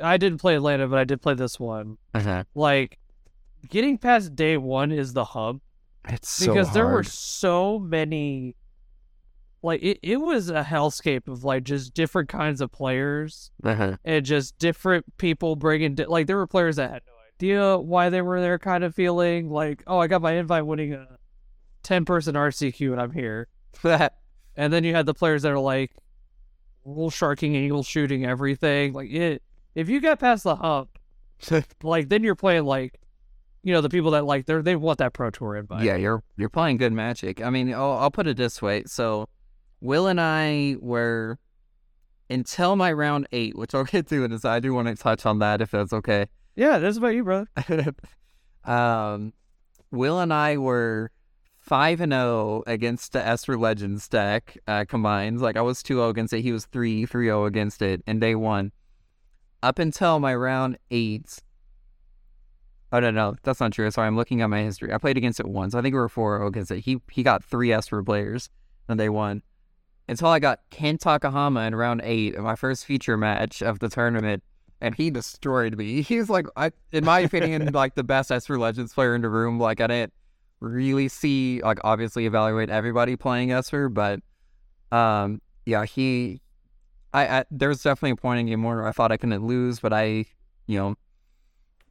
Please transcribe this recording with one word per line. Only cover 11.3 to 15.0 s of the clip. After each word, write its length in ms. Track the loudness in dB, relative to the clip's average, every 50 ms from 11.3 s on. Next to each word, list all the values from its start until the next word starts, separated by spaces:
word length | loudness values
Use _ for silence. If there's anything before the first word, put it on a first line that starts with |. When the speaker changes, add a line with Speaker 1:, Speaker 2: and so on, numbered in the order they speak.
| -10 -6 -4
Speaker 1:
like, 180 | -2 -2 -2 -2
just 320 | -2 -4 -4 -6 -6 -2
different 340 | -2 0 0 0 0 -2 -2
kinds 320 | -4 -4 -2 -2 -2 -2
of 120 | -4 -6 -6
players 800 | -4 -4 -2 -2 0 -2 -2 -2 -4 -6 -8 -10 -16 -20 -20 -14 -6 -2
Speaker 2:
Uh-huh. 340 | -2 0 2 0 0 -2 -4 -2
Speaker 1:
and 220 | 0 0 0 2
just 320 | 2 0 0 0 -2 -4 -2
different 580 | 0 0 0 0 2 2 2 2